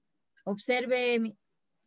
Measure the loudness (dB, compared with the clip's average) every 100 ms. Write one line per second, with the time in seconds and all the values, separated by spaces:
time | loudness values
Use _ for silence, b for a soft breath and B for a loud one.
0 | _ _ _ _ -6 -4 0 0 2 0
1 | 2 2 0 -6 _ _ _ _